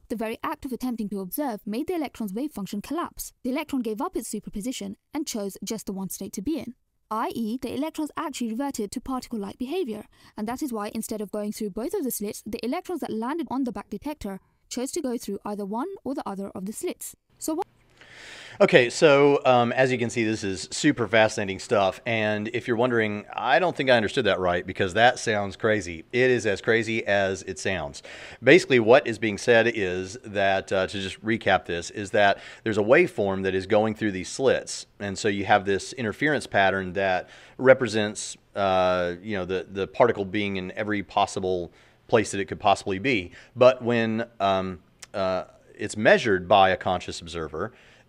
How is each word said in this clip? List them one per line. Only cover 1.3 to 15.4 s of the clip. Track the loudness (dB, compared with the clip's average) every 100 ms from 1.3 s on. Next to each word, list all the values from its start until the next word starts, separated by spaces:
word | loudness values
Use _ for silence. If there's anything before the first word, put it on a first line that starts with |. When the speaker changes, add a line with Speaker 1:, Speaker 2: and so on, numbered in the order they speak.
| -6 -4 -6 -6
Speaker 1:
made | -6 -4
the | -4
electron's | -4 -6 -8
wave | -6 -6
function | -8 -8 -8
collapse. | -6 -6 -6 -8 -14 _
The | -6
electron | -4 -4 -4
gave | -4 -4
up | -6 -6
its | -8
superposition | -10 -8 -8 -8 -8 -10 -12 _
and | -8 -6
chose | -6 -6 -8
just | -8 -8 -8
the |
one | -8 -8
state | -10 -10
to | -8
be | -4 -4
in, | -6 -16 _ _ -8
i | -4 -4
e, | -4 -4 -4
the | -6
electrons | -6 -6 -4 -6 -6
actually | -8 -6 -6
reverted | -4 -6 -4 -6
to | -8
particle-like | -6 -8 -6 -8 -8 -8
behavior, | -6 -4 -4 -8 -12 _ -18 -10
and | -6
that | -4
is | -4
why | -4 -6
instead | -8 -6 -6
of | -6
going | -6 -6
through | -6 -6
both | -6 -6
of | -4
the | -4
slits, | -4 -8 -10 -10
the | -6
electrons | -4 -6 -6 -8
that | -6
landed | -6 -4 -6 -4
on | -4
the | -4
back | -6 -10
detector | -10 -10 -8 -10 -10 _ _ -12
chose | -6 -4
to | -4
go | -4 -6
through | -6 -8